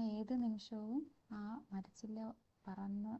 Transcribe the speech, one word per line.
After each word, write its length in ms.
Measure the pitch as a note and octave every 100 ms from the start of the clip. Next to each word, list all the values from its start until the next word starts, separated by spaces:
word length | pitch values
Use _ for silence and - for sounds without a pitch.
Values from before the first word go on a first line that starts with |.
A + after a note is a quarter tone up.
| A3
ഏത് 320 | G#3+ G#3+ B3+
നിമിഷവും 680 | A#3+ G#3+ - A3 G#3+ C4 D#4+ - -
ആ 300 | G#3 G#3 A3+ -
മരച്ചില്ല 600 | G3 F#3+ - G#3+ G#3+ A3 A3+ _ _ -
പറന്ന്, 540 | F#3+ G3 G3+ G#3 A3+